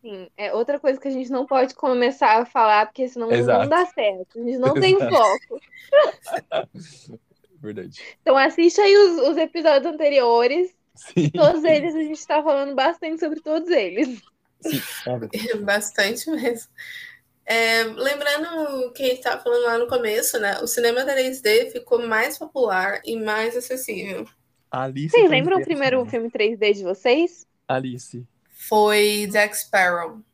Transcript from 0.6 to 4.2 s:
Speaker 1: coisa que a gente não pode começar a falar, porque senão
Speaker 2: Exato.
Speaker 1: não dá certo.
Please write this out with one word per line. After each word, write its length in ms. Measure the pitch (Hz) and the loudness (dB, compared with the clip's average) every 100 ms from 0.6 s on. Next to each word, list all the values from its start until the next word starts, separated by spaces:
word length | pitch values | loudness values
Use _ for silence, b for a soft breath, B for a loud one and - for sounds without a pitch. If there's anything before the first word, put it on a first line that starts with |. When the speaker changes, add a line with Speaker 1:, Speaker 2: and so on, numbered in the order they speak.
| 247 285 | -2 -2
Speaker 1:
coisa 180 | 285 269 | -2 -2
que 100 | 277 | -4
a 20 | |
gente 180 | 262 254 | -6 -4
não 160 | 262 269 | -6 0
pode 300 | 262 262 - | 0 0 -2
começar 640 | 285 247 240 269 254 220 | -2 0 0 2 4 4
a 40 | 240 | 2
falar, 400 | - 226 214 214 | 2 4 4 2
porque 240 | - 254 | -2 -6
senão 200 | 247 226 | -6 -2
Speaker 2:
Exato. 320 | 233 - 220 | 0 2 2
Speaker 1:
não 60 | - | 2
dá 160 | 320 359 | 2 0
certo. 520 | - 214 190 | -2 -2 -4